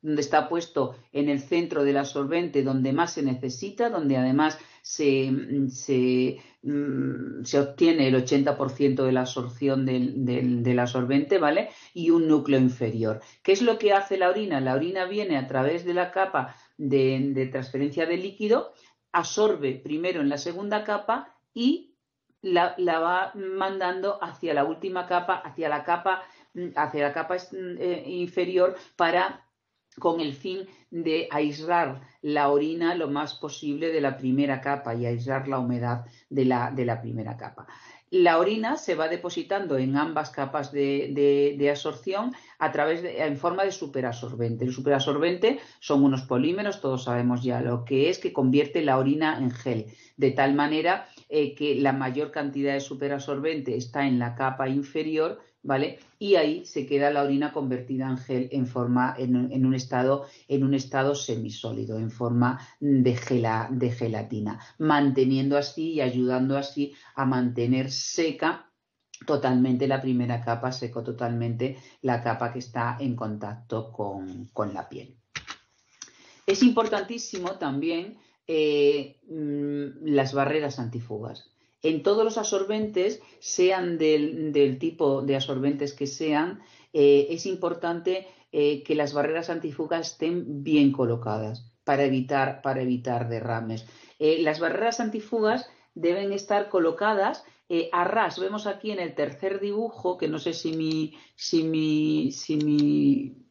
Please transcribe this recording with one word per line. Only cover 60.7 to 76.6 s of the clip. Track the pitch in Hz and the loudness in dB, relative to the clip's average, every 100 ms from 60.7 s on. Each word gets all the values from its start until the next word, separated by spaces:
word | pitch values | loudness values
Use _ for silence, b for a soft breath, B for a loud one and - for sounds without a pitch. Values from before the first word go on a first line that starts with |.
estado | 139 - 139 135 143 | 0 0 0 0 -2
semisólido, | - 113 113 - 113 110 110 110 | -4 -6 -6 -8 -8 -8 -6 -6
en | 113 | -6
forma | - 120 120 123 127 B B | -4 -2 2 2 0 B B
de | 147 135 127 120 | 2 4 4 2
gela-, | - 123 113 113 113 | 0 0 2 -2 -2
de | 131 123 | -2 -2
gelatina, | 117 117 107 107 127 104 104 B B | -2 -4 -4 -4 -4 -4 -6 B B
manteniendo | 156 147 143 135 131 135 139 143 | 2 4 4 4 4 2 2 0
así | 143 - 160 | -2 -4 -4
y | 156 | 0
ayudando | 131 123 127 127 131 139 | 0 0 0 2 0 0
así | 139 - 143 B B - | -4 -4 -6 B B -4
a | |
mantener | 131 127 123 120 120 131 135 | 0 2 0 0 0 2 0
seca | 135 - - 165 147 160 170 - _ _ _ _ - - | -6 -6 -2 -2 0 -2 -2 -10 _ _ _ _ -20 -2
totalmente | 147 131 127 131 123 139 | 0 2 2 4 2 0
la | 135 | 0
primera | 131 123 120 120 | 0 0 0 -2
capa, | 120 117 127 | -2 -2 -2
seco | 127 120 117 | -6 -8 -8
totalmente | 113 - 120 117 117 117 131 131 B B | -8 -6 -4 -2 -2 -2 -4 -6 B B
la | 135 120 | -2 -2
capa | 117 110 120 | -2 -4 -4
que | 123 | -6
está | 123 127 117 120 | -8 -4 -4 -2
en | 135 120 | -4 -4
contacto | 110 107 107 104 - 113 - | -6 -6 -8 -12 -6 -6 -6
con, | - 104 98 95 95 101 | -8 -8 -6 -10 -12 -14
con | - 104 | -6 -6
la | 95 - | -4 -10
piel. | - - - _ - - - _ _ B B B B B B - | -14 -16 -20 _ -16 -14 -18 _ _ B B B B B B -2
Es | 196 | 6